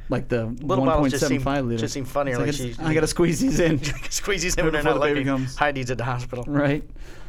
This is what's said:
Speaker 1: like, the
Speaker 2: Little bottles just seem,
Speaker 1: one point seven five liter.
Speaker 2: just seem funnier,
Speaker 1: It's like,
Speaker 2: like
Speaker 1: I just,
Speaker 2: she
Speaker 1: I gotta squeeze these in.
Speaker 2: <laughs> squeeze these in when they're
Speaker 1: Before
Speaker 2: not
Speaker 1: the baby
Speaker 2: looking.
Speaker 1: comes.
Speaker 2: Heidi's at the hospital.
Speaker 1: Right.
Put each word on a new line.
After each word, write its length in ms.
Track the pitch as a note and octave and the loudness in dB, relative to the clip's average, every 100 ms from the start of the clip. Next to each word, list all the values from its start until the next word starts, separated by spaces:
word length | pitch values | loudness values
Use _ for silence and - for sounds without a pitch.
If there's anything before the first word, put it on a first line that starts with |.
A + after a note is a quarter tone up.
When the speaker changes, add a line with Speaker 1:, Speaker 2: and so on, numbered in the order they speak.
| - | -4
Speaker 1:
like, 180 | B2+ B2+ | -4 0
the 180 | A#2+ A2+ | -2 -2
Speaker 2:
Little 380 | B2 D#3+ - - | -4 0 2 4
bottles 260 | D#3 C#3 | 4 2
just 160 | C3 D3 | 2 0
seem, 80 | C#3 | 0
Speaker 1:
one 80 | |
point 0 | |
seven 0 | |
five 220 | C3+ C#3+ B2 | 0 0 0
liter. 120 | A#2 | 0
Speaker 2:
just 120 | - | -2
seem 120 | C#3+ C3 | -4 -4
funnier, 280 | C#3+ C#3 | -2 0
Speaker 1:
It's 60 | B2 | 0
like, 80 | C#3+ | 0
Speaker 2:
like 80 | C#3+ | -2
Speaker 1:
I 120 | B2 | -4
just, 100 | - | -4
Speaker 2:
she 60 | D#3+ | 0
Speaker 1:
I 60 | D#3 | 2
gotta 100 | D#3 | 2
squeeze 340 | - E3 B2 | 2 2 4
these 180 | C4+ - | 2 4
in. 240 | E3 D3+ | 4 2
Speaker 2:
<laughs> 260 | C#3+ - - | 0 -4 -4
squeeze 320 | - - G3 | -4 -2 -2
these 140 | F3+ E3+ | 0 0
in 80 | D#3+ | 2
when 80 | |
they're 80 | D3+ | 2
Speaker 1:
Before 140 | D3 C3+ | 2 2
Speaker 2:
not 40 | D3 | 2
Speaker 1:
the 80 | |
baby 120 | D3 C3+ | 2 0
Speaker 2:
looking. 200 | C3 B2+ | 0 -2
Speaker 1:
comes. 100 | - | 0
Speaker 2:
Heidi's 360 | D3 C3+ B2 | 0 0 -4
at 80 | A#2 | -2
the 40 | |
hospital. 400 | B2 B2 B2 A#2+ A#2+ | -2 -4 -6 -8 -2
Speaker 1:
Right. 360 | C#3+ C#3+ D3 - - - - | 0 2 0 -4 -12 -14 -12